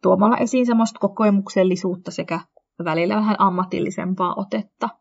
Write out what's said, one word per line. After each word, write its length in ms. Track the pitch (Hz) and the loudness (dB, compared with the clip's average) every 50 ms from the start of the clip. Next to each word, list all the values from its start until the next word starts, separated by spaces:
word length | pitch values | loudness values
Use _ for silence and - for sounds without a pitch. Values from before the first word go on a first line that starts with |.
tuomalla 360 | - 185 185 185 202 214 240 - | 4 2 4 4 4 2 2 2
esiin 280 | 240 233 - 254 247 | 0 0 0 0 2
semmoista 340 | 240 233 226 226 220 - - | 2 4 2 2 0 -2 -2
kokemuksellisuutta 1120 | - 196 196 - 220 208 202 196 196 - - 196 185 185 180 180 - 185 175 180 - - | -4 -4 0 2 2 4 4 2 0 0 2 2 4 4 2 0 -2 -4 -6 -6 -8 -12
sekä 280 | 170 - 180 - 165 165 - _ _ _ _ _ _ _ 170 | -8 -8 -6 -6 -6 -8 -8 _ _ _ _ _ _ _ -6
välillä 320 | 170 156 165 170 180 214 | -4 -2 0 0 0 0
vähän 200 | 214 214 214 208 - | 0 2 0 2 2
ammatillisempaa 920 | 196 196 185 180 180 180 - 175 170 - 190 - 175 180 185 185 185 175 - - | 2 2 2 0 -4 -4 -2 -4 -4 -4 -4 -6 -4 -4 -2 -2 -2 -4 -2 -4
otetta. 520 | 196 196 - 220 208 _ _ _ - 220 - _ | -6 -4 -6 -6 -6 _ _ _ -8 -8 -8 _